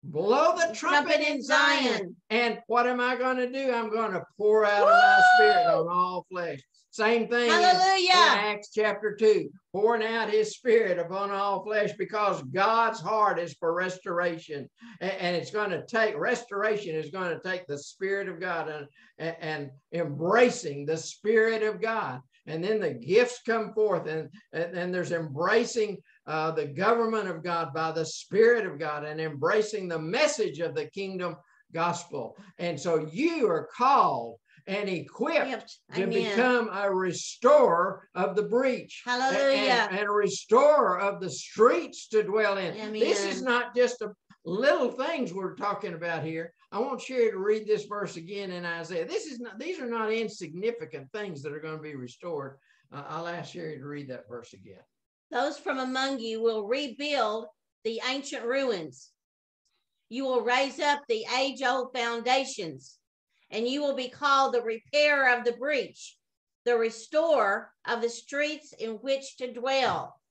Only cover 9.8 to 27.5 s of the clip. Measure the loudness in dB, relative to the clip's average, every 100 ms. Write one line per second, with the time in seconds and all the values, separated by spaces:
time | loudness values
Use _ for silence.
9.8 | 2 2 0 -2 0 2 0 -2 2 4
10.8 | 4 0 -2 -4 -4 -2 -2 -2 -2 -2
11.8 | -2 -4 -6 -2 0 -2 -4 0 2 4
12.8 | 2 0 -4 2 2 2 -4 -4 -2 -2
13.8 | -2 -6 -6 -2 -2 -4 -10 -12 -12 _
14.8 | -20 -10 -8 -4 -2 -4 -4 -4 -2 -4
15.8 | -4 0 0 0 -2 -2 -4 -4 -2 -2
16.8 | -4 -6 -6 -6 -6 -6 -6 -8 -6 -10
17.8 | -10 -8 -4 -4 -6 -8 -6 -6 -6 -8
18.8 | -12 _ _ _ -8 -8 -8 -8 -8 -14
19.8 | _ -6 -4 -2 2 6 6 4 -8 -8
20.8 | -4 -4 -6 -8 2 4 4 2 -2 -2
21.8 | -4 -2 -4 -8 -14 _ -10 -6 -2 0
22.8 | 0 -4 2 4 4 0 -4 -2 -2 0
23.8 | 2 2 -2 -6 -8 -14 _ -6 -6 -4
24.8 | -4 -4 -2 -4 -4 -2 2 2 2 -2
25.8 | -2 -4 _ _ -8 -4 -2 -2 -4 -2
26.8 | 0 2 0 -2 -4 -6 -6